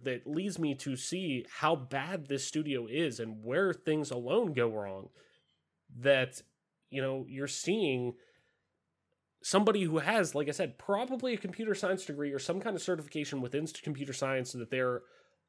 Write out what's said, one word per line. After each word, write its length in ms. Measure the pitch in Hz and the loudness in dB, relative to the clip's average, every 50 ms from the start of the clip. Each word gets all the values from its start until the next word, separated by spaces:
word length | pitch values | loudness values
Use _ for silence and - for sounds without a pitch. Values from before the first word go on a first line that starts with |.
| 120 | -4
That 220 | 135 127 120 - | -2 -2 -2 -4
leads 320 | - 151 160 190 208 175 - | -4 -2 -2 -2 -2 0 0
me 160 | 165 151 139 | 0 0 0
to 200 | 131 - 143 131 | -2 -2 -4 -4
see 480 | 127 - - 170 185 190 165 135 127 120 - - - | -4 -4 -4 -4 -2 -2 -2 -2 -2 -4 -6 -4 0
how 180 | 156 156 165 | 2 2 2
bad 520 | 151 127 127 139 139 135 160 190 180 147 135 | 2 0 -2 -4 -4 -2 -4 -4 -6 -4 -4
this 180 | 139 135 - | -4 -2 -2
studio 400 | - - 156 156 147 139 123 117 | -2 -2 -2 -2 0 -2 -2 -2
is 340 | 110 120 151 170 147 117 113 | -2 0 0 0 0 0 -2
and 240 | 113 110 110 107 107 | -6 -6 -6 -6 -4
where 300 | 117 127 165 196 190 165 | 0 2 2 4 2 2
things 360 | - - - 156 156 147 131 | 0 2 2 2 2 2 0
alone 420 | 131 123 120 120 156 220 247 180 147 | -2 -2 0 2 4 4 4 4 4
go 160 | 127 120 117 | 4 4 4
wrong. 400 | 110 107 101 98 95 95 95 - - - - _ _ _ _ _ _ _ _ _ _ _ _ - - 123 | 2 0 -4 -4 -6 -8 -10 -14 -18 -20 -20 _ _ _ _ _ _ _ _ _ _ _ _ -20 -10 2
That, 420 | 117 139 139 131 127 127 - - - _ _ _ _ _ _ _ _ _ | 4 6 6 6 4 2 -2 -8 -16 _ _ _ _ _ _ _ _ _
you 120 | 135 139 135 | -4 -2 -2
know, 240 | 135 135 135 123 - | -2 -2 -4 -6 -6
you're 180 | 127 135 139 | -6 -4 -4
seeing 680 | 139 - - - 160 190 226 202 151 131 127 123 123 120 - - _ _ _ _ _ _ _ _ _ _ _ _ _ _ _ _ _ _ _ _ _ _ _ - | -4 -4 -2 0 2 2 4 4 2 2 2 0 -2 -4 -6 -12 _ _ _ _ _ _ _ _ _ _ _ _ _ _ _ _ _ _ _ _ _ _ _ -2
somebody 400 | - - 190 214 208 214 208 185 | 2 4 6 6 6 6 4 4
who 140 | 165 156 160 | 2 2 2
has, 360 | 139 170 220 226 185 - - | 2 4 4 4 2 2 2
like 140 | 143 151 143 | 0 0 0
I 40 | 147 | 0
said, 260 | - 185 139 - - | -2 -2 -4 -4 -6
probably 560 | - - 202 202 247 254 262 240 254 254 233 | -2 0 0 0 0 -2 -2 -2 -2 -2 -2
a 40 | 202 | -2
computer 360 | - 190 175 - 226 220 196 | -4 -6 -6 -4 -2 -2 0
science 300 | 202 - 180 190 185 - | 0 0 0 0 0 -2
degree 280 | - 147 143 147 143 139 | -4 -4 -4 -2 -2 -2
or 60 | 139 | -2
some 220 | - - 170 190 | -2 -2 -2 -2
kind 160 | 202 226 202 | -2 -2 -4
of 60 | 170 - | -2 0
certification 580 | - 180 165 147 143 - 156 147 135 147 139 | 0 0 -2 -2 -4 -6 -4 -4 -2 -2 -4
within 240 | 127 123 135 143 156 | -2 -2 -2 -2 -2
s-, 80 | 156 - | -4 -6
computer 400 | - - 156 151 135 143 139 131 | -6 -6 -6 -4 -4 -4 -6 -4
science 400 | - 139 135 135 131 127 127 - | -2 0 2 2 0 0 -2 -4
so 60 | 127 | -8
that 120 | 117 113 | -4 -2
they're, 320 | - 131 127 127 123 123 - - - - _ _ _ _ _ | 0 2 2 2 2 0 -4 -10 -20 -20 _ _ _ _ _